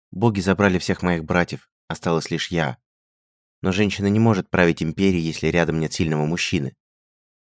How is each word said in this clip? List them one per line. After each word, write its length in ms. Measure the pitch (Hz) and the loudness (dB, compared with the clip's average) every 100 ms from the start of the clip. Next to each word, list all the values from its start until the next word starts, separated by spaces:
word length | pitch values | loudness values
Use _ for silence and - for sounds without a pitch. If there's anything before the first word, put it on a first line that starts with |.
| _ | _
Боги 300 | 92 117 101 | -2 0 0
забрали 360 | 90 92 101 90 | 0 4 4 2
всех 240 | - 92 | -2 -2
моих 220 | 90 85 | 0 -2
братьев, 480 | 78 90 87 - _ _ - | 0 0 0 -4 _ _ -12
осталась 420 | 82 90 80 - | -6 -2 -2 -2
лишь 200 | 82 - | -6 -4
я. 280 | 85 73 62 _ _ _ _ _ _ _ _ | -2 -4 -6 _ _ _ _ _ _ _ _
Но 80 | 95 | -4
женщина 340 | 92 104 101 101 | 0 0 0 0
не 140 | 107 | 4
может 320 | 113 98 - | 4 2 0
править 320 | 90 87 82 | 2 2 2
империей, 400 | 82 80 98 87 | -2 0 2 2
если 240 | 80 76 80 | -2 -2 0
рядом 320 | 85 80 80 | 2 0 0
нет 120 | 78 | -4
сильного 360 | - 80 78 76 | -2 -2 0 -2
мужчины. 480 | 85 - 87 67 - _ _ _ _ _ _ | -2 -2 -2 -4 -10 _ _ _ _ _ _